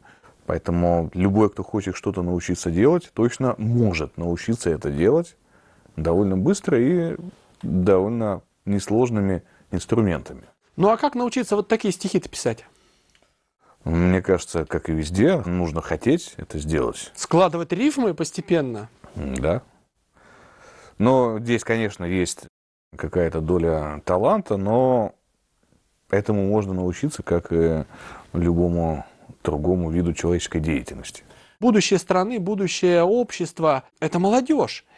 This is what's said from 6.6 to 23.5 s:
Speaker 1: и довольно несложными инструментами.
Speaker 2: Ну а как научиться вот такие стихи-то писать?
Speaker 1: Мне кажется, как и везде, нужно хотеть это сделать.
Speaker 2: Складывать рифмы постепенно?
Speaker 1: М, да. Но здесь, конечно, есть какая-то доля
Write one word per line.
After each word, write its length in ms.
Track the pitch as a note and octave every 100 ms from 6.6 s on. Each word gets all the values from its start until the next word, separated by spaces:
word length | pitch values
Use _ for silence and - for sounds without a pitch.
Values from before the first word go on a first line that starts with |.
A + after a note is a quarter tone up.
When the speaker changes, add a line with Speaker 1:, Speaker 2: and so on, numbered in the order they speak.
| - B2
Speaker 1:
и 380 | C3 F3+ E3 - F3 - _ _
довольно 800 | - F#2 F#2 F#2+ G2+ A#2 G#2+ F#2 - _
несложными 760 | G2+ G2+ - A2 B2 A2 G2 F2 - _ _
инструментами. 720 | F2+ - A2+ G2+ D2+ - C2+ - _ _
Speaker 2:
Ну 140 | - G3+
а 80 | A3+
как 180 | C#4+
научиться 400 | A#3+ B3 C4 G#3
вот 120 | G#3 G3+
такие 240 | A3+ G3+
стихи-то 380 | - F#3+ F#3 -
писать? 360 | - B2 A2+ - _ _ _ _ _ _ _ _ _ _ _
Speaker 1:
Мне 380 | E2 E2 F2+ F#2
кажется, 440 | F#2+ F2+ - E2
как 240 | D2+ D#2+ -
и 40 |
везде, 440 | D#2 D2+ F#2+ D3 E3+
нужно 360 | F2 F2+ E2+ D#2+
хотеть 520 | - D#2 A#2 F3 - -
это 220 | - D#2
сделать. 520 | D2+ D#2 - - -
Speaker 2:
Складывать 560 | - - E3 F3+ E3+ E3
рифмы 420 | F3+ D4 C#4 A3
постепенно? 760 | D#3 D#3+ - - E3+ C3 G#2+ G#2+ _ -
Speaker 1:
М, 200 | - C#2
да. 260 | B1+ D2+ A#2 - _ _ _ _ _ - - - - - - - -
Но 420 | A2+ C3 A#2+ A2
здесь, 240 | A#2 A#2
конечно, 400 | - A2+ G#2 G2
есть 380 | F2 F#2 E2+ - - _ _ _ _
какая-то 460 | - D#2 F2+ E2 E2
доля 600 | D#2